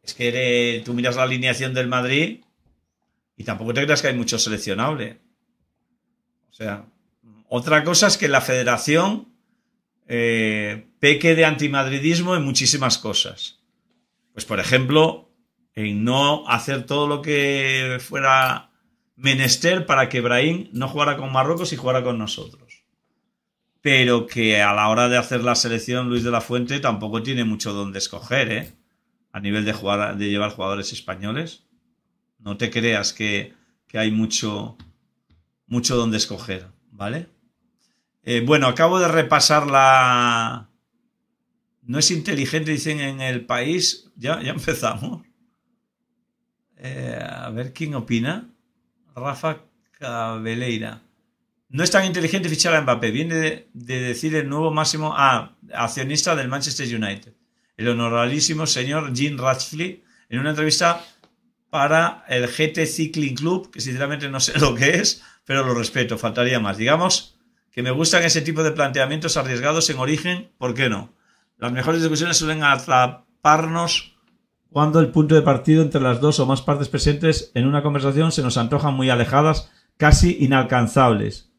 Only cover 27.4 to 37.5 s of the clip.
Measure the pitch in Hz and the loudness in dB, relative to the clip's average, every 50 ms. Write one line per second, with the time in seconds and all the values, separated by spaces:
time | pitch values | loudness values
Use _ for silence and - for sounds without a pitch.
27.4 | 120 110 107 107 - 113 101 101 101 98 95 98 - - - 87 - - 127 135 | -2 -2 -4 -4 -6 -6 -6 -6 -6 -8 -6 -8 -8 -8 -10 -14 -8 -4 -2 -2
28.4 | 127 107 101 110 - - - _ _ _ _ _ _ _ _ _ _ _ - 104 | -2 -2 -4 -6 -8 -12 -18 _ _ _ _ _ _ _ _ _ _ _ -14 -8
29.4 | 101 101 104 107 107 107 107 101 98 98 101 101 104 104 98 101 104 104 101 101 | -4 -2 -2 -2 -2 -2 -4 -4 -2 -2 -2 -2 -2 -4 -4 -4 -4 -2 -2 -2
30.4 | 104 104 104 - 95 95 101 101 95 - 117 - - - 92 92 101 107 113 143 | -2 -4 -4 -6 -6 -4 -4 -6 -6 -10 -12 -12 -12 -12 -10 -8 -8 -8 -6 -8
31.4 | 170 160 - _ _ _ _ _ _ _ _ _ _ _ _ _ _ _ _ _ | -8 -10 -14 _ _ _ _ _ _ _ _ _ _ _ _ _ _ _ _ _
32.4 | 107 101 101 104 123 110 - 120 113 117 110 104 101 - - - 110 107 104 98 | -12 -12 -6 -4 -4 -4 -2 -2 0 0 0 0 -2 -4 -6 -4 -4 -2 -2 -4
33.4 | - - - _ _ _ _ _ _ _ - 110 110 110 107 110 110 110 - - | -6 -8 -18 _ _ _ _ _ _ _ -4 -2 -2 0 0 0 -2 -2 -2 -4
34.4 | - 107 104 104 104 117 117 _ - - _ _ _ _ _ _ _ _ _ _ | -4 -4 -6 -6 -8 -10 -14 _ -20 -20 _ _ _ _ _ _ _ _ _ _
35.4 | _ _ _ _ _ _ 120 120 120 - 127 120 117 113 107 104 - - 104 95 | _ _ _ _ _ _ -4 -2 0 2 0 2 0 0 0 -2 -2 -4 -6 -12
36.4 | - - 95 92 90 92 _ _ _ _ - 101 101 104 123 160 180 _ _ _ | -8 -10 -10 -10 -10 -18 _ _ _ _ -14 -10 -8 -8 -8 -10 -12 _ _ _
37.4 | _ _ | _ _